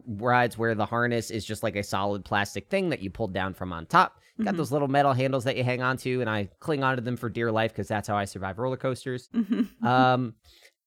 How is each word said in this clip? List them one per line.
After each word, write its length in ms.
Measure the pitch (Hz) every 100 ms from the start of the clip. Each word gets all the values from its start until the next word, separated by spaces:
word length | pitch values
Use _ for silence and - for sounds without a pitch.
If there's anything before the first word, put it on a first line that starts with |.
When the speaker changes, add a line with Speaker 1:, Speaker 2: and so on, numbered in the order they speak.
| 123
Speaker 1:
rides 520 | 104 123 123 120 104
where 160 | 113 107
the 100 | 104
harness 460 | 117 120 117 110
is 120 | 110 -
just, 180 | 107
like, 120 | 113 98
a 60 |
solid 400 | 98 98 101 101
plastic 460 | 92 104 101 101 -
thing 200 | 196 185
that 120 | 143
you 80 | 95
pulled 240 | - 110
down 220 | 95 95 90
from 180 | 92
on 140 | 85 82
top. 300 | 170 185 _ _ -
Got 100 | 208
Speaker 2:
Mm-hmm. 80 | 180
Speaker 1:
those 140 | 135
little 160 | 147 139
metal 260 | 139 139
handles 320 | 127 131 135 120
that 120 | 120
you 60 |
hang 180 | 123 123
on 160 | 127 131
to, 240 | 131 127
and 80 | 117
I 200 | 107 98 _
cling 240 | - 147
onto 180 | 131 131
them 160 | 117 123
for 120 | 120
dear 220 | 117 117
life 220 | 110 113
'cause 140 | - 101
that's 200 | 107 101
how 80 | 104
I 100 | 101
survive 320 | - 95 95
roller 180 | 127 131
coasters. 500 | 135 123 135 123 -
Speaker 2:
Mm-hmm. 520 | 226 196 233 220 - 226
Speaker 1:
Um, 480 | 127 127 127 123 113 _ - - _